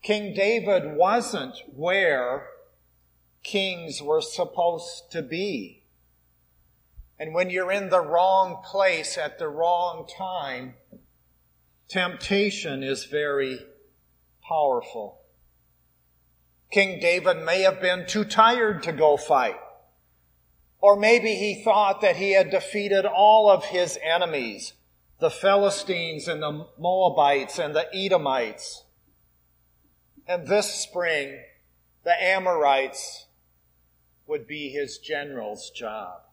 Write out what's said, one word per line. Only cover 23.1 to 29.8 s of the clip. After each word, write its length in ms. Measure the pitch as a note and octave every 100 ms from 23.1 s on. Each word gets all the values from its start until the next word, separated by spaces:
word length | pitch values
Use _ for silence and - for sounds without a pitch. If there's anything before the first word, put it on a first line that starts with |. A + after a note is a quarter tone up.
| F3+ G#3 A3 G#3+
of 140 | F#3
his 340 | - F3+ F3 -
enemies, 720 | D#3 E3+ F3 D3 A#2 G2+ - _ _ _ _ _
the 120 | D#3+
Philistines 1000 | - G3 G3+ G3+ G3 - F3 E3 D#3 E3+
and 120 | D#3
the 260 | D3+ D3+ D#3+ -
Moabites 800 | F3 F#3 F3+ D#3 C#3+ C#3+ C3 -
and 160 | D3+
the 140 | D3+ -
Edomites. 920 | F#3+ F#3+ F3+ C#3+ C3 A2+ - - - _ _ _ _ _ _ _ _ _ _